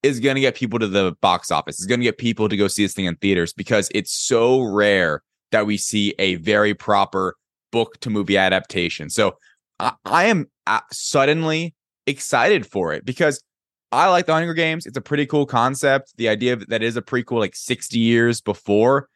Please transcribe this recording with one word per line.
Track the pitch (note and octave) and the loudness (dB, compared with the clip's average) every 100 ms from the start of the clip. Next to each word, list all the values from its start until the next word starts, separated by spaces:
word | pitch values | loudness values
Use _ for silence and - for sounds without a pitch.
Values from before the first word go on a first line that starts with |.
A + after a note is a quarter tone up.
is | C#3 B2+ | 0 0
gonna | C3 C3+ | 0 2
get | C3+ A2+ | 0 0
people | B2 A2+ | -4 -2
to | A2 | 0
the | G2 F#2+ D#2+ | 2 0 0
box | G2 F2 - | 0 0 0
office. | D#2+ D2+ D2+ | -4 -4 -10
It's | F#2 | -4
gonna | B2 | 0
get | A#2+ G#2 | 0 -2
people | A#2+ A2 G#2+ | -4 -2 -2
to | G2+ | 0
go | G2+ | 0
see | - | 0
this | G2+ | -2
thing | - F#2+ | -2 -6
in | E2 | -2
theaters | G2 F#2 E2+ | 0 0 -2
because | - G2 A2 G2 G#2 | -6 -2 -2 0 -4
it's | - | -4
so | - - A#2+ A#2 C3 | -6 0 2 4 2
rare | A#2+ G2+ G#2 G2 F2 D2 _ _ _ | 2 2 4 4 2 -2 _ _ _
that | A2+ G#2+ | -2 0
we | G#2 | -2
see | - G#2+ G#2 - | -2 -2 -2 0
a | F#2+ F2+ | -2 -2
very | D#2+ G#2 G#2+ | 0 2 2
proper | G#2 - G2+ G2 F#2+ F#2 - _ _ _ | 0 0 0 0 -2 -6 -8 _ _ _
book | A#2 A2+ - | -2 -2 -4
to | - | -4
movie | G#2 F#2+ G2 | -4 2 4
adaptation. | F#2+ F#2 - F#2+ E2+ - D2+ | 4 2 -2 -4 -4 -6 -8
So | - G2+ - _ _ _ _ | 0 0 -2 _ _ _ _
I, | A2 - | -6 -6
I | - D3 G3+ | -2 0 2
am, | G3 - _ - | 0 -2 _ -4
uh, | G#2+ - | -4 -4
suddenly | - - D3 C3+ D#3 D#3+ D#3 E3+ _ _ _ - | -12 -2 2 2 2 -2 -4 -6 _ _ _ -8
excited | C#3+ - C3 C3+ G3 G#2+ | -6 -2 0 2 2 -2
for | G2+ E2+ | -4 -4
it | D2+ A2 | -4 -8
because | B2+ D#3 C#3 _ _ _ _ _ | -2 -2 -2 _ _ _ _ _
I | A#2+ F3+ | 2 4
like | F3+ F3+ | 4 2
the | |
Hunger | D#3+ E3+ | 0 0
Games. | E3 D#3+ D#3+ - | 0 -2 -2 -8
It's | B2+ | -12
a | |
pretty | - D3 D3 | -4 -2 0
cool | D3+ C#3 | 0 0
concept. | B2 B2 C3+ C#3+ C3+ - - | 2 0 0 0 0 -2 -4
The | A2+ | -2
idea | G#2+ B2 | 0 0
of, | B2 G2+ | -2 -4
that | A2+ | -2
is | A2+ A#2 | -2 -4
a | |
prequel, | - B2+ A#2+ A#2 | -4 -6 -2 -2
like, | G2+ - | -2 -6
sixty | - B2 - A#2+ | -8 -6 -4 0
years | A2+ A#2 A#2 A#2 | 2 4 4 0
before | - G2+ - G#2 A#2 C#3 C#3 | -4 -6 0 2 4 2 -2